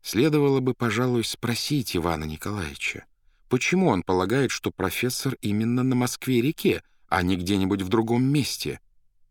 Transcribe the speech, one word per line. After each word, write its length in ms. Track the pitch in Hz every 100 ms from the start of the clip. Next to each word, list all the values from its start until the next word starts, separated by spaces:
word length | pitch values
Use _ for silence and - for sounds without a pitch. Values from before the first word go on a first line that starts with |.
Следовало 600 | - 95 156 151 143 135
бы, 120 | 127
пожалуй, 520 | 120 120 107 127 120 110
спросить 720 | - 117 117 - 147 117 90
Ивана 260 | 85 80
Николаевича, 840 | 78 78 - 104 78 71 - - - _ _ _ _
почему 400 | 127 - 180 180
он 140 | 95
полагает, 480 | 85 92 92 131 123
что 200 | - 104
профессор 640 | - 92 - 127 - 135 -
именно 420 | 107 104 113 123
на 120 | 131 123
Москве-реке, 880 | 123 - - 123 127 165 180 92 _ _ _
а 140 | 92
не 120 | 90 92
где-нибудь 460 | 90 101 95 98
в 80 | 92
другом 340 | 113 113 120
месте. 560 | 131 147 123 - - - _ _ _ _ _